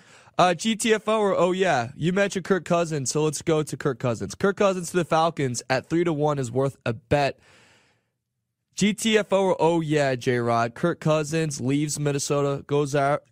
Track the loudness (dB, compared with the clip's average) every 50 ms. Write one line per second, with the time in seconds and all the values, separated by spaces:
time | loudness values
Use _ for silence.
0 | -20 -20 -20 -20 -20 -8 _ 2 4 4 4 0 0 -2 -2 0 2 0 0 0
1 | 0 0 0 2 2 2 2 2 2 2 2 2 2 2 2 2 0 -2 -6 -4
2 | -2 -2 0 2 0 0 -2 -4 0 0 0 0 0 0 0 0 0 0 -2 -4
3 | -4 -2 -2 0 0 0 -2 -4 -2 0 0 0 0 -2 -6 -4 -4 -4 -4 -2
4 | -2 -2 -2 -2 -6 -10 -8 -2 0 0 2 2 2 2 2 0 -4 -4 -2 -2
5 | -2 2 2 2 2 2 0 -2 -4 -4 -4 -6 -4 -2 -2 -2 -2 -2 -2 0
6 | 0 0 0 0 0 0 0 -2 -4 -4 -2 -2 -2 -2 -2 _ -6 -6 -6 -6
7 | -4 0 0 2 2 0 -2 _ _ _ -20 -20 _ _ _ _ _ _ _ _
8 | _ _ _ _ _ _ _ _ _ _ _ _ _ _ -4 0 0 0 0 0
9 | 0 2 2 2 2 2 2 2 2 2 2 2 2 2 2 2 0 0 0 2
10 | 2 2 0 -2 0 0 0 0 2 2 2 2 0 -2 -2 -2 -2 -2 -2 0
11 | 0 0 0 0 0 -2 -2 -2 -2 -2 -4 -4 -2 0 0 0 0 -2 -4 -2
12 | -2 -2 -2 -2 -2 -2 0 0 0 0 -2 -4 -4 -2 -2 -2 -2 0 0 0
13 | 2 2 0 -2 -4 -8